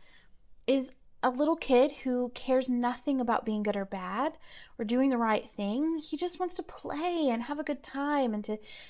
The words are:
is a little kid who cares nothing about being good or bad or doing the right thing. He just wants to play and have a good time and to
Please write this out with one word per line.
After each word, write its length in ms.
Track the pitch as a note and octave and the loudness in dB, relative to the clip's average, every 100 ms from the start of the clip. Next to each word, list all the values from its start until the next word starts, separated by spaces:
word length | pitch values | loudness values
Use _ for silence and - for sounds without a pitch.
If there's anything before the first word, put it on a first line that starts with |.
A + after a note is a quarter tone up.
| - - - - - - - | -20 -20 -20 -20 -20 -8 2
is 260 | C4+ C4 - - - | 2 2 -8 -20 -2
a 80 | C4 | -2
little 240 | B3 D4 | 2 2
kid 380 | E4 - B3 C4 C4 | 2 4 6 6 2
who 300 | C4 B3 B3 | -2 0 -2
cares 340 | - - C4 B3+ | -4 2 2 2
nothing 520 | A#3+ A#3+ B3 - C4+ | 0 0 0 0 0
about 240 | A#3 A3+ | 2 0
being 180 | - G#3+ | 0 -2
good 140 | G#3 G3+ | 0 -2
or 80 | |
bad 480 | G3 F#3+ F3+ G3+ D4 D#4 - - - - | -4 -6 -4 -2 -2 -4 -18 -20 -18 -8
or 60 | A3 | 0
doing 240 | B3 C4+ | 4 4
the 80 | B3 | 4
right 300 | A3+ G#3+ - | 4 2 0
thing. 480 | - G3+ A#3 D#4+ E4 | -4 -2 0 0 0
He 180 | - D4 | -4 -4
just 240 | F4 - | -4 -2
wants 140 | F4+ - | -4 -4
to 60 | |
play 640 | D#4 - C#4 D4 F4 E4+ C#4+ | -8 -12 -8 -2 0 2 2
and 140 | A#3 | 2
have 140 | A#3+ D4 | -2 -4
a 60 | |
good 180 | D4+ C4 | -4 -4
time 500 | - C#4 C#4+ D4 B3+ | -4 -4 0 2 2
and 100 | G#3+ | 0
to 140 | G#3 G#3+ - - | -4 -6 -8 -18